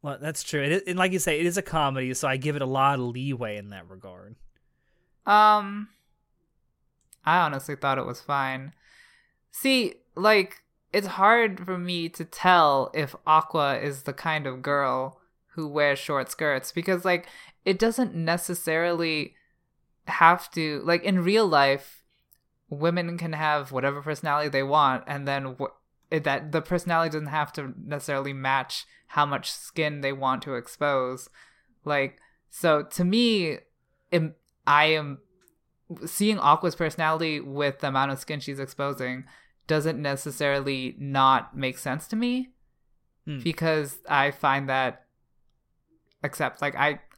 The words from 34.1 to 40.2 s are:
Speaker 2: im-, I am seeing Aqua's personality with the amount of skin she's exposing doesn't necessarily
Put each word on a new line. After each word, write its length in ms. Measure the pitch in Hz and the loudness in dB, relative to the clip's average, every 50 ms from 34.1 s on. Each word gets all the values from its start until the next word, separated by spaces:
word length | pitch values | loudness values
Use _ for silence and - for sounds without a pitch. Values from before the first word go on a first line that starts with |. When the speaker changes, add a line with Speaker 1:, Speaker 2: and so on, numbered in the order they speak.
Speaker 2:
im-, 240 | - 170 160 156 156 _ _ _ _ _ _ | 0 0 0 0 -6 _ _ _ _ _ _
I 200 | - 143 147 151 | 4 6 6 6
am 340 | 156 156 156 151 143 139 135 _ _ _ _ _ _ _ _ _ _ _ _ _ _ 175 - - | 6 4 2 -2 -6 -10 -12 _ _ _ _ _ _ _ _ _ _ _ _ _ _ -14 -12 -12
seeing 320 | 170 - - 202 214 220 196 | -10 -4 0 2 2 2 4
Aqua's 360 | - 143 147 151 - 175 160 | 6 4 4 4 4 -2 -2
personality 640 | - 170 156 - - 165 156 160 160 165 160 156 147 | -2 -4 -4 -2 -2 -2 0 0 0 -2 -2 -4 -4
with 400 | - 139 139 143 147 143 135 - | -6 -8 -4 -2 -2 -2 -2 -2
the 80 | - 143 | -4 -2
amount 240 | 135 131 135 139 | 0 0 0 0
of 80 | 135 139 | -2 -6
skin 200 | - - 156 147 | -8 -10 -10 -8
she's 200 | 139 - 139 135 | -8 -8 -8 -8
exposing 680 | 135 131 - - 139 139 139 131 131 127 127 127 131 - - - _ _ _ _ _ | -8 -10 -6 -6 -4 -4 -4 -4 -6 -6 -6 -8 -12 -16 -20 -20 _ _ _ _ _
doesn't 340 | - 156 156 147 160 160 120 | 0 0 2 2 0 -2 -2
necessarily 920 | 147 143 139 135 | -2 -4 -4 -4